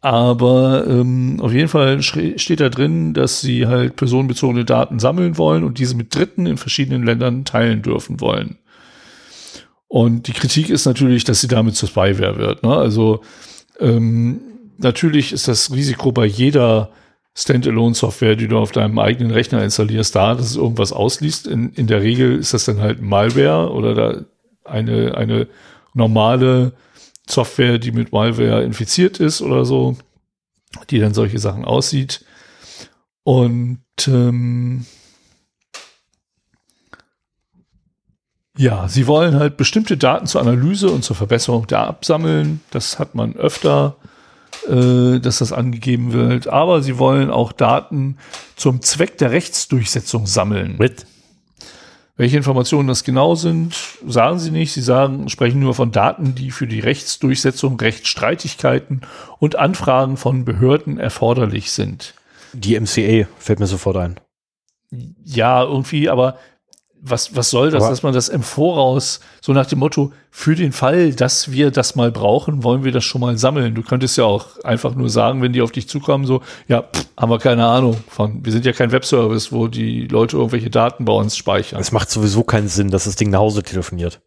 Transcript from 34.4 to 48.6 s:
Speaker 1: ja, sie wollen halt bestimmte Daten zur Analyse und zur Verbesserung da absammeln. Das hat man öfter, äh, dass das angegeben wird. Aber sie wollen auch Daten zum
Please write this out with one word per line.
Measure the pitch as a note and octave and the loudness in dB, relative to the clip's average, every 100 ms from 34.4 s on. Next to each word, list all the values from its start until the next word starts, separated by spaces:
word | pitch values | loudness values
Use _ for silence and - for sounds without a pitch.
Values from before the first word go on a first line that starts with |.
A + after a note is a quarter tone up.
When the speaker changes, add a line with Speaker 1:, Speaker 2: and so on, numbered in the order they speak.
| B2 A#2+ B2 B2+ B2 - _ _ _ _ _ _ _ - - _ _ _ _ _ _ _ _ _ _ - _ _ _ _ _ _ _ _ _ _ _ _ _ _ _ - | -2 -2 -2 -6 -8 -18 _ _ _ _ _ _ _ -20 -20 _ _ _ _ _ _ _ _ _ _ -20 _ _ _ _ _ _ _ _ _ _ _ _ _ _ _ 0
Speaker 1:
ja, | B2+ G2+ F2+ | 0 0 -2
sie | G2+ B2+ | 0 2
wollen | D3+ F3 C#3+ | 4 4 2
halt | D3 C#3+ | 0 0
bestimmte | C3+ A3 A3 D#3 | 0 0 0 0
Daten | C3 C#3 F3 | 2 0 -2
zur | - | 0
Analyse | A#2+ B2 C#3 G3 F#3+ | 2 2 2 2 0
und | - | 0
zur | - | -4
Verbesserung | G#2 G#2 A#2+ - A#2 A2 | -4 0 0 0 -2 0
da | - - | -2 -2
absammeln. | - - D#3 D#3+ D#3 D3+ D#3 _ | -6 -2 0 2 0 0 -4 _
Das | - - - | -8 -8 -8
hat | D3 | -8
man | - A2+ - | -4 -6 0
öfter, | D3+ - D#3 C#3+ C#3+ C#3+ - _ _ _ _ - - | -2 0 2 2 0 -4 -20 _ _ _ _ -16 -2
äh, | B2+ B2 B2 B2 B2+ | 2 4 4 4 2
dass | B2 A2+ | 0 -2
das | A#2+ | -2
angegeben | - B2 A#2 A#2+ B2 B2 | -2 -4 -4 -2 -2 0
wird. | A#2 A#2+ B2 - | 0 0 0 0
Aber | C#3 E3 E3+ | 0 2 2
sie | C3+ B2 | 0 0
wollen | C3 C3+ C#3 | 2 2 0
auch | A#2+ A2+ | 0 -2
Daten | - A#2 C3 - D3 C3+ C3+ - - - | 0 0 0 -2 -6 -6 -8 -14 -20 -20
zum | - | -4